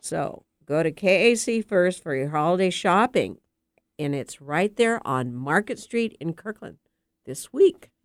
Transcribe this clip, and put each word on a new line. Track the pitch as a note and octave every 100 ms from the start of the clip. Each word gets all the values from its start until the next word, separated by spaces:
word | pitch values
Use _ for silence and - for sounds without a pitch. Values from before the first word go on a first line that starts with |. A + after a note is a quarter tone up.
So | - E3 D3 - _ _ _
go | D3+
to | D#3+
K | D3+ G3 F#3 A3
A | A#3
C | - A3+
First | G#3+ G3 F3+ F3+
for | - C3+
your | C#3
holiday | D3+ D3+ F3+ F#3+
shopping, | F3 G3 F3+ A#3+ - G2 - _ _ _ _ _ _
and | D3 C#3+
it's | B2 -
right | C#3 D3+ G3+ G#3
there | A#3 A#3 -
on | C3 B2+ B2
Market | C3+ E3 G#3 B3+
Street | - A#3 A3+ -
in | D#3+
Kirkland | E3 G#3+ A3 - - _ _ _ _ -
this | - -
week. | B3+ G4 - - _